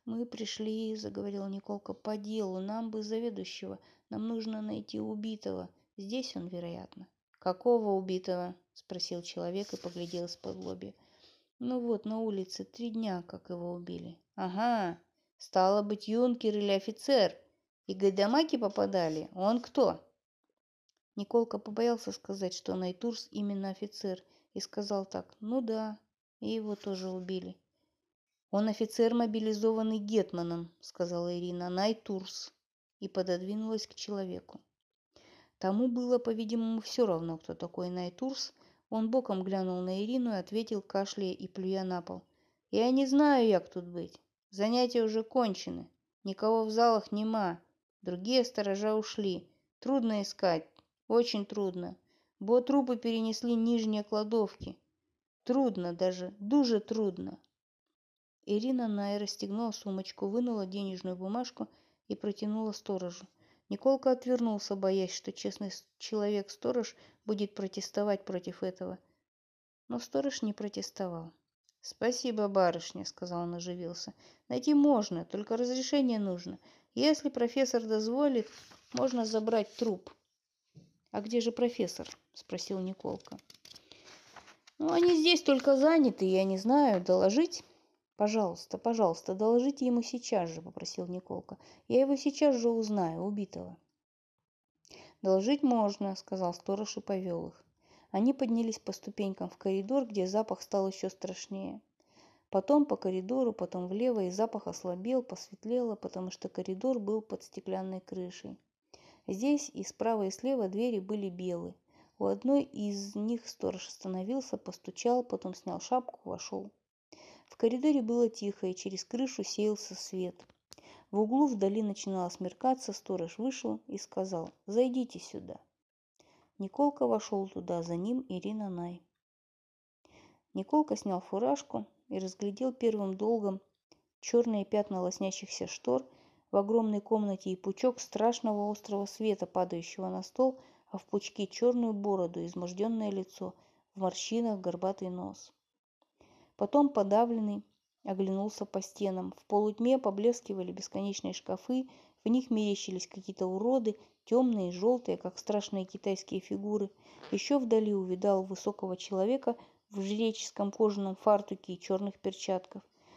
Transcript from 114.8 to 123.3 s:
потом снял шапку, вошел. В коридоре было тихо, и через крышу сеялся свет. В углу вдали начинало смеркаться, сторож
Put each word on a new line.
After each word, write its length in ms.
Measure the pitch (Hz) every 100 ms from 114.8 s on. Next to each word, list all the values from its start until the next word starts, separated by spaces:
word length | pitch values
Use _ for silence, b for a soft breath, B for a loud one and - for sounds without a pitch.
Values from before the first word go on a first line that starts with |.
| - - 240 247
потом 300 | 247 240 185
снял 260 | 185 185 175
шапку, 400 | - 254 247 -
вошел. 480 | - - - 190 202 _ _ _ _ B B B B
В 60 | -
коридоре 460 | 226 247 302 285
было 280 | 220 240 233
тихо, 380 | - 202 - 190
и 80 | 185
через 300 | 196 185 -
крышу 380 | 240 262 -
сеялся 520 | 196 - 214 208 - 185
свет. 400 | - 185 180 - - _ _ B B B B
В 80 | 202
углу 280 | 214 262 294
вдали 340 | 214 196 214
начинало 460 | 208 196 196 190 175
смеркаться, 640 | - 185 - 262 262 -
сторож 460 | 196 - 185 165